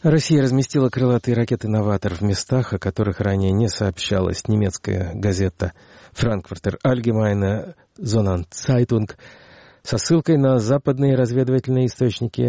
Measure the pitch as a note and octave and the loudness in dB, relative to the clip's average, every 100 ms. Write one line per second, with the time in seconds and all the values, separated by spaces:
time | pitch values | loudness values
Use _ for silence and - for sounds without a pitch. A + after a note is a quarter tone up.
0 | E3 D#3 - D#3 C3 C3 C3+ C#3+ C3 A#2+ | 4 2 4 2 4 2 0 0 0 2
1 | B2+ A#2+ - A#2 A#2 A#2 G#2+ G#2+ G#2 G2 | 2 2 0 0 0 -2 0 0 0 0
2 | G#2 F2+ G#2 G2 - C3 B2 G2 G2+ - | -2 -2 -2 -2 0 -2 0 -2 -4 -2
3 | G#2 F#2+ G2+ G2 F#2+ G2 A2+ - G#2 F#2 | -2 0 0 0 2 2 0 0 -4 -4
4 | - G2+ F2+ - - A2 G2+ - - F#2+ | -2 0 0 -4 -2 0 0 -4 -6 -4
5 | F#2 G#2 G2+ F#2 F#2+ - F2+ - - - | -4 -4 -2 0 -2 -2 -8 -8 -20 -20
6 | - - A#2+ G#2 - G2 - - C#3 B2+ | -20 -4 -2 -2 -6 -6 -6 -4 -2 0
7 | A#2 A2 G#2+ G2+ G2 G#2 - - _ - | 0 0 2 0 0 -2 -6 -16 _ -10
8 | D#3+ A2 G2+ F2+ F2 - - B2+ B2 A2+ | -2 0 2 -2 -4 -10 -2 0 2 0
9 | G#2+ - - - - - - _ - A2+ | -2 -10 -20 -20 -20 -20 -20 _ -6 -6
10 | - E3 D3+ D#3 C3+ B2+ G#2+ C#3 - C3 | 2 0 4 2 4 2 2 0 0 0
11 | C#3 C3 B2 B2 B2+ C3 B2 B2+ B2+ - | 2 2 2 0 0 0 0 0 0 0
12 | B2+ - A#2 - | -2 0 -6 -2